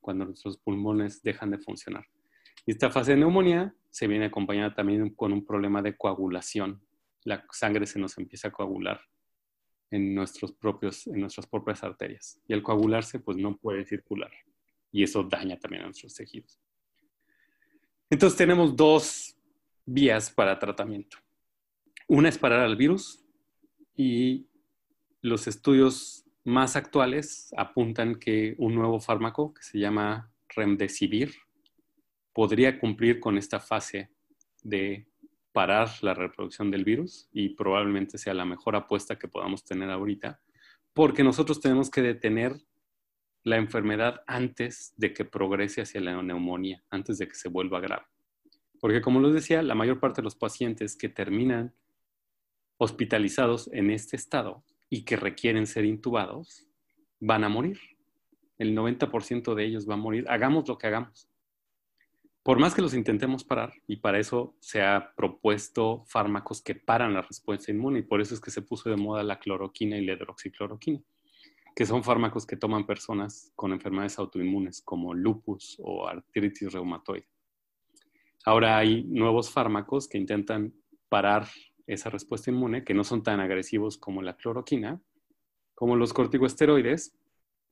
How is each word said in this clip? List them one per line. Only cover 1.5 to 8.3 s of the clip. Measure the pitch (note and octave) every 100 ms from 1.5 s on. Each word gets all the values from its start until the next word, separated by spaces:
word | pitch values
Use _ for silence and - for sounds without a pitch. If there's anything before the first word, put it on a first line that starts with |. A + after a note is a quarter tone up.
de | G2+
funcionar. | G2+ G2 - G2 - _ _ _ _ - -
Y |
esta | A2 B2+
fase | C#3 B2
de | C#3
neumonía | D#3 F#3 F#3 E3+ G3 - _
se | - G#2+
viene | G#2 G#2+
acompañada | G#2+ G2 G2+ G#2
también | G#2 G2+ G#2 G#2+
con | - G#2+
un | G2+ G2+
problema | G#2 G2+ G2+
de | G2+ G2+
coagulación. | G#2 F#2 F#2+ F2+ - A2 G2 G2+ _ _ _ _
La | - G2 -
sangre | - A2 G#2 G2+
se | G#2
nos | F#2+ -
empieza | F2+